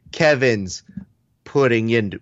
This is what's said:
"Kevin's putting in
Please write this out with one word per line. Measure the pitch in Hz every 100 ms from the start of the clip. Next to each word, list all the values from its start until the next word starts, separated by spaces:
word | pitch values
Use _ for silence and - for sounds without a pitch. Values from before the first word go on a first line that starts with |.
| _
"Kevin's | - 156 139 127 110 92 - - - - _ _ _
putting | - 143 131 117 113
in | 117 104 90